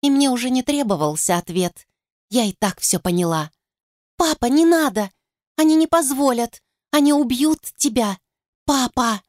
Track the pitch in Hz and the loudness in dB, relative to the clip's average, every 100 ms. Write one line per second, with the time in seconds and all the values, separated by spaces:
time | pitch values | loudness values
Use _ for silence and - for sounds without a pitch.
0 | 285 277 277 247 247 254 247 285 247 185 | 2 2 2 0 -2 -2 -2 -2 -2 -2
1 | 151 156 - 175 175 175 175 - _ _ | -2 -2 -2 -2 -2 -4 -4 -6 _ _
2 | _ _ _ 240 214 - 208 - - 175 | _ _ _ -2 -2 -2 -4 -4 -4 -2
3 | 185 175 170 160 156 _ _ _ _ _ | -2 -2 0 -2 -6 _ _ _ _ _
4 | _ _ 330 311 240 285 330 330 294 196 | _ _ -2 0 0 2 4 4 2 -2
5 | 196 _ _ _ _ - 311 311 320 330 | -6 _ _ _ _ 0 2 4 2 2
6 | 277 269 277 233 240 - _ _ _ 294 | 0 0 0 0 -4 -8 _ _ _ 2
7 | 285 294 254 240 302 311 - - 285 220 | 2 2 0 0 0 -2 -8 -6 -4 -2
8 | 214 185 _ _ _ _ - 277 254 - | -2 -4 _ _ _ _ -2 0 0 -2
9 | 233 208 | -2 -4